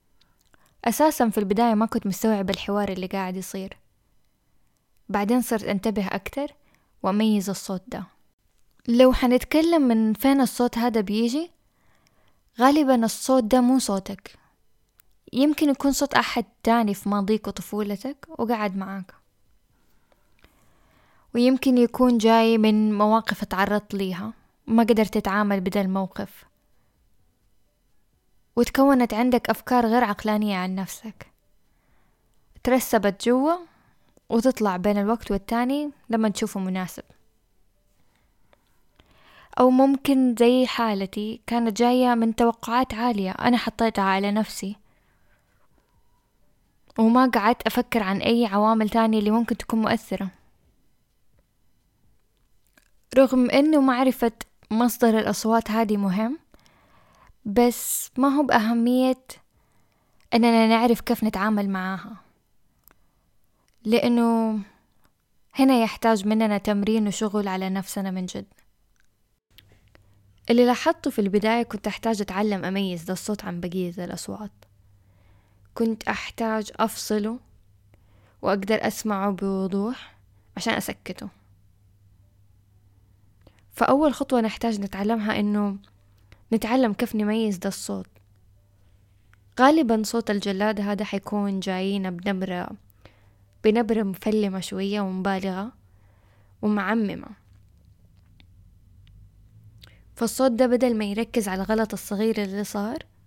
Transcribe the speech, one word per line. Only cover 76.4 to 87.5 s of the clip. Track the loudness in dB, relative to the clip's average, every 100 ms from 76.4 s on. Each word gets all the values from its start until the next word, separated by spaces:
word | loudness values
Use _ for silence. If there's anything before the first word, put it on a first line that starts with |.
| -4 -4 -6 -4
أفصله | -4 -4 -4 -4 -4 -8 -16 _ _ _ _ _ _ _ _ _
وأقدر | -2 -2 -2 -2 -2
أسمعه | -4 -6 -2 -4
بوضوح | -4 -4 -4 -2 -2 -4 -8 -14 _ _ _ _ -8
عشان | -4
أسكته. | -4 -6 -10 -14 -14 -16 -18 _ _ _ _ _ _ _ _ _ _ _ _ _ _ _ _ _ _ _ _ -20 _ _
فأول | -2 2 4 2
خطوة | 0 -2 0
نحتاج | 0 -4 -4 -4
نتعلمها | -8 -6 -4 -2 -2 -2
إنه | -2 -2 -2 -6 -14 _ _ _ _ -20 _
نتعلم | -4 0 0 0
كيف | 0 -4 -2
نميز | -2 -2 -2